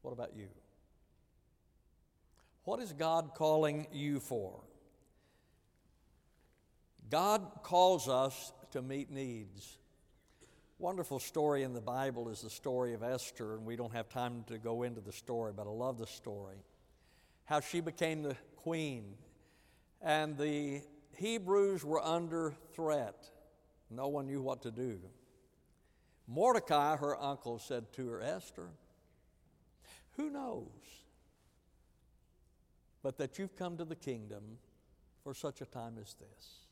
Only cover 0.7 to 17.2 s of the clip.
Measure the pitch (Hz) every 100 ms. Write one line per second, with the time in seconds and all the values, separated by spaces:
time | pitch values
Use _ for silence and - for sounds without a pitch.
0.7 | _ _ _ _ _ _ _ _ _ _
1.7 | _ _ _ _ _ _ _ - _ -
2.7 | 226 233 143 160 165 156 - 156 156 156
3.7 | 147 151 139 147 143 - 120 95 - -
4.7 | - - _ _ _ _ _ _ _ _
5.7 | _ _ _ _ _ _ _ _ _ _
6.7 | _ _ _ 110 151 190 214 185 - -
7.7 | 180 185 180 123 127 135 131 - - -
8.7 | 139 127 139 139 135 135 113 101 98 -
9.7 | - _ _ _ - _ _ - - -
10.7 | _ 175 185 160 135 - 160 151 143 135
11.7 | 120 107 127 135 120 117 107 110 - 131
12.7 | 127 123 113 120 127 - - 110 110 110
13.7 | 117 120 117 113 127 123 120 110 113 117
14.7 | 117 123 117 101 - - 117 110 101 104
15.7 | 107 127 120 113 - - 101 98 98 -
16.7 | _ _ _ _ -